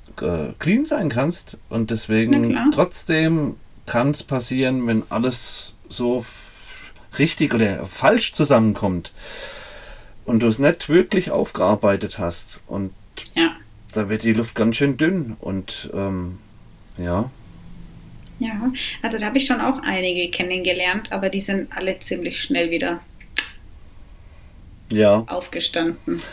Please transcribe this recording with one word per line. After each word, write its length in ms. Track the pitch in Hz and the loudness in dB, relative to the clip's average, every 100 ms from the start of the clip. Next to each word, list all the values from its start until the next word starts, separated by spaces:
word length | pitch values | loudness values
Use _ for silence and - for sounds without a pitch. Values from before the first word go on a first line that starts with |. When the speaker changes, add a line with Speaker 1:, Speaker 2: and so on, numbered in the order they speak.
| - - | -20 -6
Speaker 1:
äh, 280 | - 85 73 - | -2 -2 -4 -2
clean 260 | 147 226 | 2 2
sein 240 | 311 277 165 | 2 0 0
kannst 480 | 117 147 170 - - - | 0 0 -2 -10 -16 -6
und 240 | 113 110 | -2 -2
deswegen 560 | 110 - 110 113 127 233 | -2 2 2 4 4 4
Speaker 2:
Na 0 | |
klar. 180 | - 254 | 2 2
Speaker 1:
trotzdem 840 | 302 180 - - 160 160 160 139 - - - - | 4 2 0 0 2 4 2 0 -4 -16 -18 -4
kann's 380 | 117 135 147 | 0 2 0
passieren, 600 | - 131 113 131 131 131 117 | -2 -4 -2 0 2 2 2
wenn 160 | 110 - | 0 0
alles 640 | 107 127 123 - - - - - | -2 0 0 -4 -6 -8 -12 -14
so 300 | - 120 123 | -4 0 0
f-, 720 | 113 - - - - - - - - - | -4 -16 -20 -20 -18 -16 -18 -20 -12 2
richtig 360 | 160 - 147 | 2 4 2
oder 320 | 117 107 90 95 | 4 2 2 -6
falsch 460 | - - 226 - | 2 4 6 2
zusammenkommt 800 | - 143 127 110 101 101 90 - - - - - - - - - - - - | 0 4 6 6 2 0 -2 -6 -16 -16 -14 -14 -14 -16 -18 -18 -18 -18 -14
und 180 | - 113 | 0 4
du's 160 | 117 110 | 4 4
nicht 300 | 143 170 - | 4 2 4
wirklich 420 | 165 - 190 170 | 4 6 0 2
aufgearbeitet 880 | - - - 92 104 104 98 104 - | 0 -2 0 2 4 2 2 -2 -4
hast 420 | 87 - - - - | -4 -4 -8 -16 -8
und 260 | 101 95 - - - - - | -6 -6 -10 -18 -14 -8 -2
Speaker 2:
Ja. 160 | 330 - - - - | -2 -2 -16 -20 -6
Speaker 1:
da 160 | - 143 | -4 -2
wird 160 | 107 | 0
die 80 | 113 | 2
Luft 240 | 110 113 - | 2 0 2
ganz 200 | 110 113 | 2 4
schön 200 | 143 135 | 2 4
dünn 400 | 156 190 123 - | 2 2 -4 -8
und, 480 | - 95 87 - - | -6 -6 -6 -12 -8
ähm, 440 | - 98 95 90 92 - - - - - - | -4 -4 -2 -6 -10 -16 -20 -20 -20 -20 -8
ja. 340 | 87 90 131 - - - - - - - - - - - | -2 -2 -2 -8 -20 -20 -18 -16 -16 -18 -20 -20 -20 -8
Speaker 2:
Ja, 300 | 226 208 247 254 - - | -6 -2 -2 -2 -6 -4
also 160 | 226 226 | -4 -2
da 80 | 214 | 0
hab 100 | 262 | 0
ich 100 | - | 2
schon 140 | 240 | 2
auch 200 | 233 262 | 0 0
einige 460 | - 190 185 175 175 | -2 0 0 0 -2
kennengelernt, 800 | - 180 185 180 180 180 196 - | -2 -2 0 0 0 0 -2 -2
aber 160 | 196 190 | -2 0
die 120 | 196 | -2
sind 300 | 190 196 - | -2 -2 -2
alle 240 | - 185 180 | -4 -4 -4
ziemlich 400 | - 180 175 - | -4 -4 -4 -4
schnell 280 | - 175 170 | -2 0 2
wieder 300 | 165 180 170 - - - - - - - - - - - - - - - - - - - | 0 0 -4 -8 -20 -8 -6 -6 -14 -20 -20 -20 -20 -20 -20 -20 -20 -20 -20 -20 -20 -4
Speaker 1:
Ja. 340 | 107 107 104 113 | 6 8 6 4
Speaker 2:
aufgestanden. 880 | 90 - - - 170 165 170 - 170 - | -6 -6 -4 -2 0 -2 -2 -4 -6 -6